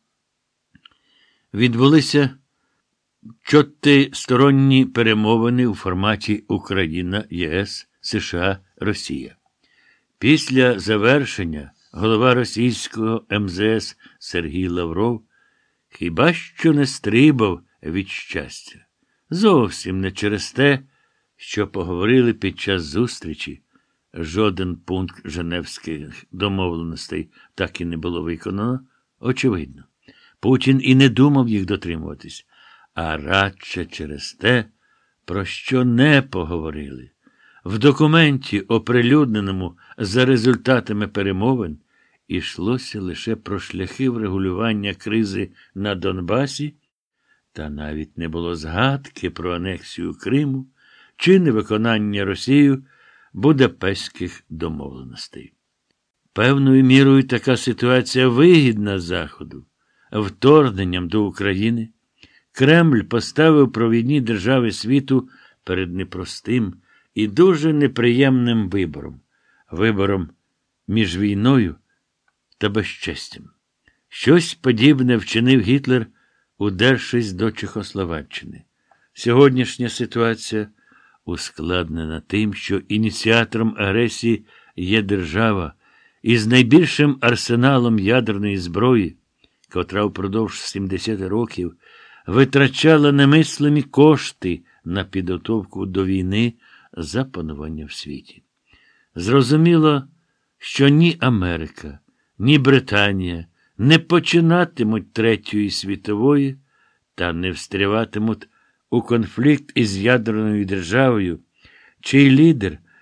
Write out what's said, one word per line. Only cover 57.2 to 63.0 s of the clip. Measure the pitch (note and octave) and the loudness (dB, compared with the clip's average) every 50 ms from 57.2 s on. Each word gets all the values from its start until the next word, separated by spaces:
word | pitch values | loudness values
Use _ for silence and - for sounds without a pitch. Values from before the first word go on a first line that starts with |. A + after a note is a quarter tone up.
| C3 | 4
така | C3 B2+ A2+ - C3+ B2+ A#2 | 2 -2 -4 0 0 -2 0
ситуація | - C3 A2+ - B2 B2 B2+ B2+ A#2+ - - B2+ B2+ C3 | 0 -4 -4 -2 0 2 2 2 0 0 0 2 2 2
вигідна | A#2 B2 D#3 F3 F3+ D#3+ C#3+ B2+ A2 G#2+ G#2 G#2 G2 F#2+ | 4 4 6 6 6 6 6 4 0 0 -4 -4 -4 -6
Заходу. | E2+ E2+ F2+ F2 D#2+ D2 - - D2 D2 - C2+ - _ _ _ _ _ _ _ _ _ | -6 -4 -6 -6 -6 -8 -12 -16 -18 -18 -18 -20 -20 _ _ _ _ _ _ _ _ _
Вторгненням | - G#2+ G#2 G2 F#2 - - C3+ D3+ D#3 C#3+ B2+ G2+ F#2 G2 F2+ F2+ F2+ F2+ E2 | -6 -6 -6 -6 -6 0 4 6 6 6 6 4 0 -2 -4 -4 -4 -4 -6 -2
до | G2 G#2+ G#2 | -2 -2 -2
України | G2 D#2+ - G2 G2+ F#2+ F#2+ G#2+ A#2 A#2 A#2 A2 A2+ _ _ _ _ _ _ _ _ _ _ _ _ | -2 -4 -4 -4 -2 -2 -2 -2 -2 -2 -4 -6 -10 _ _ _ _ _ _ _ _ _ _ _ _
Кремль | - - C3 C#3 D#3+ E3+ E3+ D#3+ C3+ A2 | -2 2 4 6 6 6 6 6 4 2